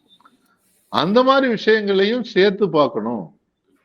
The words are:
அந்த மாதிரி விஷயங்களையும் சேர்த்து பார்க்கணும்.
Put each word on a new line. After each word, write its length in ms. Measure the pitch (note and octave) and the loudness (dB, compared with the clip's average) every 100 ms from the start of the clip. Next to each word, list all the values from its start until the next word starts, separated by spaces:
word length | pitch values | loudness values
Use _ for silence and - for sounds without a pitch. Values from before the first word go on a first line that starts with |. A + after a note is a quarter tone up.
| _ _ _ _ _ _ _ _ _ | _ _ _ _ _ _ _ _ _
அந்த 300 | A#2 E3 A#3+ | -2 0 2
மாதிரி 260 | C4 C4+ C4 | 2 2 0
விஷயங்களையும் 760 | G#3+ A3 A3 G3+ F#3+ G3+ B3 | -2 0 0 0 0 0 -2
சேர்த்து 460 | - F#3 G3+ F#3+ G3 | -2 0 2 0 0
பார்க்கணும். 540 | D#3 C3 A#2 A2+ A2+ D#2+ _ _ _ _ _ | 2 0 -2 -6 -8 -10 _ _ _ _ _